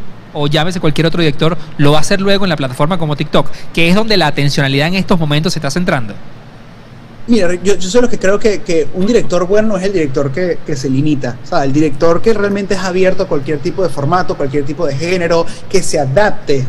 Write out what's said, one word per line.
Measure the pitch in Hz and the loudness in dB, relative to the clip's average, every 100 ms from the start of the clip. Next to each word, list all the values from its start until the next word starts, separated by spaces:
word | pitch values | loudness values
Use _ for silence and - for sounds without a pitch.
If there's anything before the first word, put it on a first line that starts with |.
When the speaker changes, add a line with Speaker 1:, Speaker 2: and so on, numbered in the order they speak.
| - - - | -8 -10 -12
Speaker 1:
o | 156 147 | -4 -2
llámese | 151 165 175 | 0 -2 0
cualquier | 160 143 160 | 0 0 0
otro | 170 | 2
director, | 160 - 160 175 - - | 0 2 0 0 -6 0
lo | 143 | 4
va | 151 | 6
a | |
hacer | - 196 | 4 2
luego | 196 196 196 | 2 2 0
en | |
la | 147 | -2
plataforma | 131 127 151 185 | -4 -2 -2 0
como | 156 147 | -2 -4
TikTok, | 151 175 139 - - - | -2 2 2 0 -4 0
que | 165 | 2
es | 190 | 2
donde | 220 202 | 2 2
la | 151 | 2
atencionalidad | 139 143 147 139 139 156 | 0 0 0 0 0 0
en | 190 | -2
estos | - 185 | 0 0
momentos | 151 147 175 | 0 0 -2
se | 165 | -4
está | - | -4
centrando? | 180 180 147 104 98 - - - - - - - - - - - | -2 -2 -2 -2 -8 -14 -18 -20 -20 -20 -20 -20 -20 -20 -10 0
Speaker 2:
Mira, | 233 - 180 | 2 2 0
yo, | 185 190 | 0 2
yo | 185 | 2
soy | 240 | 2
los | 240 | 4
que | - | 2
creo | 190 202 | 2 2
que, | 220 196 | 2 0
que | - 165 135 185 | 0 0 0 0
un | 196 | 2
director | 233 - 175 180 | 2 2 0 2
bueno | 208 220 190 | 2 2 0
es | |
el | 190 | -2
director | 190 147 143 139 | -2 -2 -2 -2
que, | 135 175 156 - | -2 -4 -4 -4
que | 147 | -4
se | 143 | -2
limita. | 131 151 143 123 - | 0 0 0 -4 -8
O | - | -4
sea, | 175 | -2
el | 139 | 0
director | 139 156 - 165 170 | 2 2 2 2 4
que | 226 | 4
realmente | 208 202 202 190 | 2 0 -2 -2
es | 185 | -4
abierto | 190 180 185 185 | -2 0 2 2
a | 190 | 0
cualquier | 151 131 151 | -2 -2 -4
tipo | 175 190 | -4 -2
de | 175 | -2
formato, | 147 135 180 180 - | -2 0 0 0 -2
cualquier | 139 143 139 | -4 -2 -4
tipo | 151 156 | -2 -4
de | 135 | -4
género, | 170 185 170 165 165 - - | -4 -2 0 0 -2 -4 -2
que | 190 | 0
se | - 160 | 0 0
adapte | 131 151 208 - - 143 | 0 2 2 0 0 0